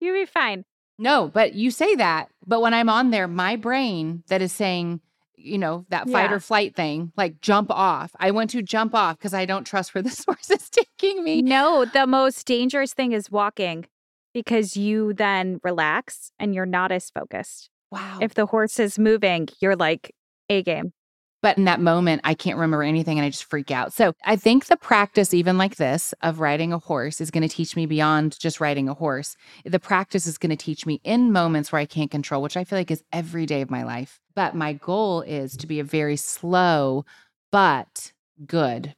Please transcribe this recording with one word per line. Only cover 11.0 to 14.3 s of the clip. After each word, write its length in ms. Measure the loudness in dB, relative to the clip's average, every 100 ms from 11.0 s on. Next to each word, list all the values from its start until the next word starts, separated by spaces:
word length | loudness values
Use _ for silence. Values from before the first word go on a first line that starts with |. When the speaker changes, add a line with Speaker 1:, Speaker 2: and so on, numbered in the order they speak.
| -2 0
Speaker 2:
me. 180 | 0 2
Speaker 1:
No, 420 | 4 4 4 4
the 220 | 4 2 4
most 400 | 4 2 0 -2
dangerous 480 | 0 2 0 -4
thing 180 | -2 -2
is 180 | -2 -2
walking 560 | -2 -2 -2 -4 -4 -12 _ _ _ _